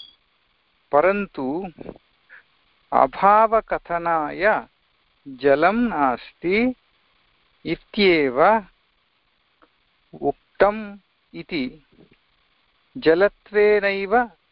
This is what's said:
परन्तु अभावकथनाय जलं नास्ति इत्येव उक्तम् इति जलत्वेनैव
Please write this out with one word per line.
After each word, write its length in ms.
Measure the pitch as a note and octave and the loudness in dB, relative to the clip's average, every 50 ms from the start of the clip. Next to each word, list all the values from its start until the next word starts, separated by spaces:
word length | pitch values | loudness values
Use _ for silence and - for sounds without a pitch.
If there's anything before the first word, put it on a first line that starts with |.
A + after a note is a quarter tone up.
| - - _ _ _ _ _ _ _ _ _ _ _ _ _ _ _ _ | -20 -20 _ _ _ _ _ _ _ _ _ _ _ _ _ _ _ _
परन्तु 800 | - C#3+ D#3 F#3 G3 G3+ G3+ - - - C3+ B2+ C#3+ F3 G3 F#3 D#3 - - - - - _ _ _ _ _ _ - - _ _ _ _ _ _ _ _ _ _ - | 2 2 4 2 2 0 -4 -8 -8 -8 -6 -6 -6 -6 -8 -10 -14 -16 -18 -18 -20 -20 _ _ _ _ _ _ -20 -20 _ _ _ _ _ _ _ _ _ _ 0
अभावकथनाय 1700 | B2 C3 C3+ - - - G3 G#3 G#3+ A3+ A3 A3 A3 G3+ - F#3 D#3 - - E3+ E3+ E3+ E3+ E3 D#3+ D3+ D3 C#3+ D3 F3 G#3+ G#3 C#3+ A2+ - _ _ _ _ _ _ _ _ _ _ - C#3+ | 2 2 2 0 0 2 4 4 4 4 2 0 -2 -2 -2 -6 -8 -8 -6 -8 -6 -4 -4 -4 -4 -4 -6 -6 -4 -2 -2 -2 -2 -4 -10 _ _ _ _ _ _ _ _ _ _ -20 -20
जलं 480 | C3+ B2 B2+ C#3+ C#3 C#3 D#3+ F3+ G#3 | -10 -4 0 0 2 2 2 0 0
नास्ति 1000 | A#3 B3 A#3 F#3 D#3 C#3+ C3 A#2+ A#2 - - - _ - E3+ F#3+ G#3+ A#3+ B3+ B3 - _ _ _ _ _ _ _ _ _ _ _ _ _ _ _ _ - | 0 -2 -4 -2 -2 -2 -2 -2 -4 -8 -14 -16 _ -4 -2 -2 0 0 -2 -4 -8 _ _ _ _ _ _ _ _ _ _ _ _ _ _ _ _ -10
इत्येव 1000 | - E3 - _ _ - - G3+ F#3+ F3 D#3+ D3 C3+ A#2+ C3 D#3+ F#3+ G#3+ A3+ F#3+ - _ _ _ _ _ _ _ _ _ _ _ _ _ _ _ _ _ _ _ _ _ _ _ _ _ _ _ _ - - | -8 -8 -10 _ _ -2 0 2 4 4 2 2 0 0 2 2 4 2 2 -2 -8 _ _ _ _ _ _ _ _ _ _ _ _ _ _ _ _ _ _ _ _ _ _ _ _ _ _ _ _ -14 -8
उक्तम् 760 | - C#3+ - _ _ _ _ - F#3+ G3+ G#3 A3 G#3+ G3+ G3+ G3+ _ _ _ _ _ _ - | -4 -4 -6 _ _ _ _ 0 0 0 0 -2 -8 -12 -16 -18 _ _ _ _ _ _ -18
इति 500 | E3 E3 - F#3+ D#3+ B2+ C3 - D#3 _ _ _ _ _ _ _ _ _ _ _ _ _ _ _ _ _ _ _ _ _ _ - C#3 | -18 -14 -8 -6 -6 -6 -6 -8 -14 _ _ _ _ _ _ _ _ _ _ _ _ _ _ _ _ _ _ _ _ _ _ -12 -2
जलत्वेनैव 1300 | B2 D3+ D#3+ E3+ G3 G#3 - _ _ - G#3 G#3 G#3 G#3 G#3 G#3 G3 G3+ G3 G3 G3 F#3+ G3+ A#3+ B3 A3+ - _ _ _ | 2 2 4 4 2 0 0 _ _ -4 0 2 2 4 4 2 0 -2 -4 -4 -4 -2 0 0 -2 -2 -6 _ _ _